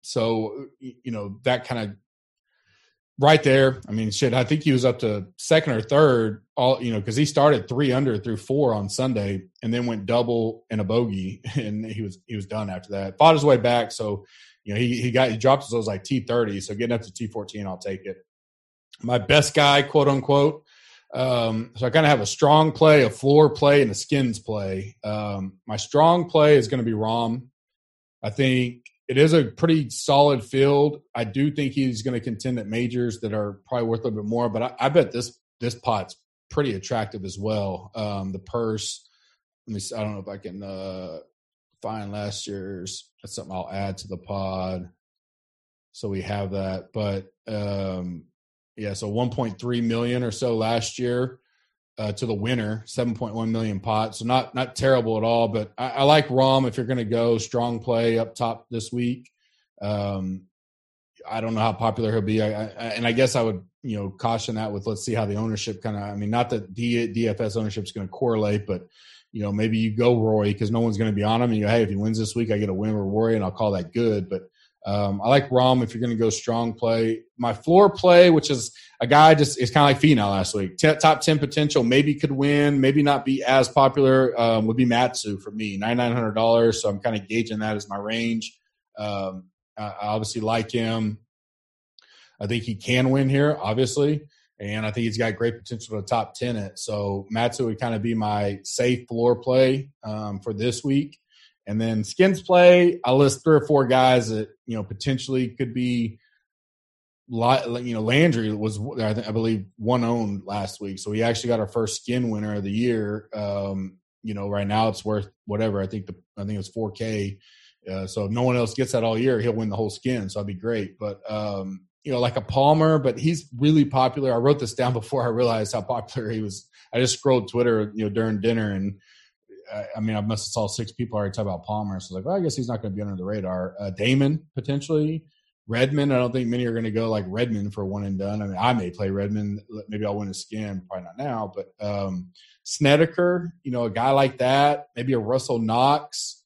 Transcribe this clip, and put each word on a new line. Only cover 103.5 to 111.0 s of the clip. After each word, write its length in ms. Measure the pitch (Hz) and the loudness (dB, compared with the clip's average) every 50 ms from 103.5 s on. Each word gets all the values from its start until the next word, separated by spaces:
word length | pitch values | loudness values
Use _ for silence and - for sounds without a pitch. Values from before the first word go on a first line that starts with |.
| 156 | 4
or 100 | 147 147 | 4 6
four 200 | - 151 139 135 | 4 2 4 4
guys 440 | 123 131 131 127 127 127 123 113 107 | 4 4 6 6 6 6 4 4 0
that, 200 | 110 107 107 - _ _ _ | -4 -4 -4 -6 _ _ _
you 100 | - 113 | -8 -6
know, 80 | 110 101 | -6 -6
potentially 640 | - 110 95 - 143 135 127 - - 131 131 127 120 | -8 -10 -8 -4 -4 -4 -4 -4 -4 -2 -2 -2 -4
could 240 | - - 135 117 113 | -4 -6 -6 -6 -4
be 460 | 127 123 123 123 120 117 110 104 _ _ _ _ _ _ _ _ _ _ _ _ _ _ _ _ _ _ _ _ _ _ _ | -4 -2 -2 0 -2 -2 -4 -6 _ _ _ _ _ _ _ _ _ _ _ _ _ _ _ _ _ _ _ _ _ _ _
li-, 520 | 120 113 113 120 131 131 117 117 117 123 123 | -4 -2 2 2 2 2 0 -4 -6 -6 -6
you 100 | 123 117 | -6 -4
know, 80 | 110 | -4
Landry 500 | 110 110 123 143 165 175 143 117 113 107 107 | -2 2 4 4 4 4 4 2 0 -2 -4
was, 260 | 104 107 110 104 104 104 131 151 127 | -2 -4 -4 -4 -4 -8 -8 -6 -4
I 140 | 110 107 107 | -2 -2 -2
th-, 140 | 110 110 107 | -4 -4 -4
I 40 | |
believe, 340 | 107 113 113 113 113 104 98 98 _ _ | -4 -2 0 0 -2 -2 -4 -10 _ _
one 260 | 110 110 123 123 117 | -2 0 0 0 0
owned 420 | 117 120 117 113 104 101 98 95 | 0 -2 -2 -2 -4 -6 -8 -8
last 360 | 95 101 104 101 95 - - | -8 -6 -6 -6 -8 -8 -10
week. 160 | 104 98 98 | -12 -12 -10
So 140 | 95 | -10